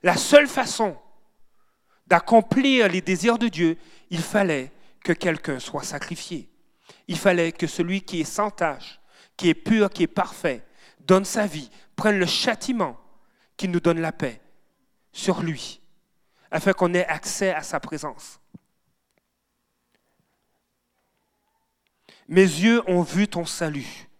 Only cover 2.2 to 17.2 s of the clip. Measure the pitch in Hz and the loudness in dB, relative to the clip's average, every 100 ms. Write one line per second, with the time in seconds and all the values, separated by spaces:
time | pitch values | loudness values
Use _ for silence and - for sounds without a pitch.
2.2 | - 226 - 262 277 254 208 180 180 185 | 6 4 6 2 4 4 4 2 0 0
3.2 | 220 233 233 156 170 - - - _ 170 | 2 2 -2 2 0 0 -10 -20 _ -6
4.2 | - 208 190 143 131 - - - - 165 | -2 0 0 -2 -6 -16 -20 -12 -4 -2
5.2 | 180 156 - 135 - 143 - 143 - 170 | -2 -4 -6 -8 -8 -10 -8 -10 -10 -12
6.2 | - 160 - _ _ _ _ - - 160 | -10 -12 -12 _ _ _ _ -20 -10 0
7.2 | 196 175 165 - 160 - 170 196 - 170 | 2 2 0 -2 -6 -2 -2 -2 -4 -6
8.2 | 147 - 208 - 165 139 - - _ _ | -4 -4 -4 -2 -4 -4 -14 -20 _ _
9.2 | _ - 170 160 - 220 196 - 165 - | _ -2 0 0 2 2 2 0 -2 -2
10.2 | - - 160 120 - - - _ - 185 | -6 -4 -4 -4 -10 -20 -20 _ 2 2
11.2 | 196 233 208 156 127 - - - 214 202 | 4 -4 -4 -4 -12 -20 -18 -2 0 2
12.2 | 175 - - 220 - 240 160 117 - - | 0 0 -2 -2 -4 -4 -4 -6 -20 -20
13.2 | _ _ _ - 190 175 170 165 160 - | _ _ _ -8 -4 0 2 0 -2 -4
14.2 | 139 113 _ _ _ _ _ _ _ - | -8 -8 _ _ _ _ _ _ _ -6
15.2 | - 175 165 156 - - - _ _ _ | -2 -2 -2 -6 -10 -16 -20 _ _ _
16.2 | _ _ _ 156 196 185 180 180 180 151 | _ _ _ 0 0 2 2 2 0 -4